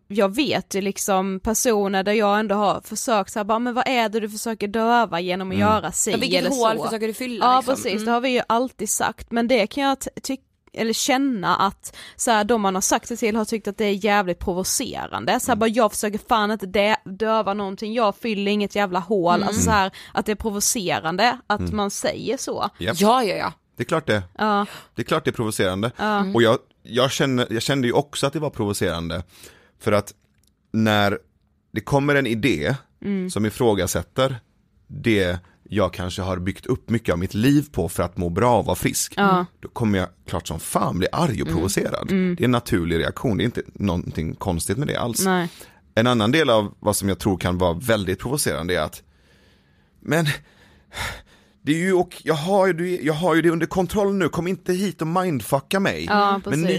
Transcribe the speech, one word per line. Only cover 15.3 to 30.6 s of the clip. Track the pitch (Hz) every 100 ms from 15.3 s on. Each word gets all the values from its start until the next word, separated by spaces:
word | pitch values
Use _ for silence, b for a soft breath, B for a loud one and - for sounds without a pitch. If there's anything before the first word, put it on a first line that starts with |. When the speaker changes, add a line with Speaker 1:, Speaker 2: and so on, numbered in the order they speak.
| 240
Speaker 1:
Så | -
här, | 226
Speaker 2:
Mm. |
Speaker 1:
bara, | 233
jag | 220 214
försöker | - 208 208 -
fan | 226 208
inte | 214 190
dö-, | 208 208 220 -
döva | 190 220 220 196
någonting, | 208 196 196 214
jag | 233 214 -
fyller | 233 202 202
inget | 208 202 208
jävla | 202 180
hål. | 175 208 170 175
Speaker 3:
Mm. | 196
Speaker 1:
Alltså, | 214
så | -
här, | 214 190 B B
att | - 208
det |
är | 202
provocerande | 220 202 - 247 170 143 160 180 240 254 -
att | 208
Speaker 2:
Mm. | 180 208
Speaker 1:
man | 202
säger | - 180 - - 254
så. | - 214 - -
Speaker 2:
Japp. | 202 175
Speaker 3:
Ja, | 208 254
ja, | 214 160
ja. | 170 - _ -
Speaker 2:
Det |
är | -
klart | 160 156
det. | 107 90 -
Speaker 1:
Ja. | 214 202 202 B B -
Speaker 2:
Det |
är | -
klart | 160 147
det |
är |
provocerande. | - 110 107 98 92 117 -
Speaker 1:
Ja. | 214 208 190
Speaker 2:
Och | 120
jag, | 113 120 - _
jag | - 117 131
känner, | - 143 123 120
jag | 113
kände | - 139 120
ju |
också | 117 143 - 139
att |
det | 156
var | 147
provocerande. | - 101 101 92 85 85 85 B B B B B _
För | 113
att | 104 104 - _ _ _ _